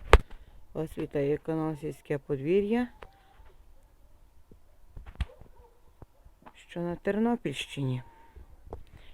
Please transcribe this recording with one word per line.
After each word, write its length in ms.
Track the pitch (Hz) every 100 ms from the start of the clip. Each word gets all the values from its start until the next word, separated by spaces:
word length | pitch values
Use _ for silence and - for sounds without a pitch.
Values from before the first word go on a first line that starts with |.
| - - - - - - -
Вас 240 | - 156 -
вітає 400 | 151 151 139 151
канал 380 | - 160 156 151
Сільське 360 | 151 135 - 147
подвір'я, 720 | - 143 139 190 202 233 247 - - - - - - - - - - - - - - - - - - - - - - - - - - - - - - - - - - - - -
що 240 | - 175
на 160 | 175 170
Тернопільщині. 1080 | - 202 226 240 160 135 - - 135 127 - - - - - - - - - - -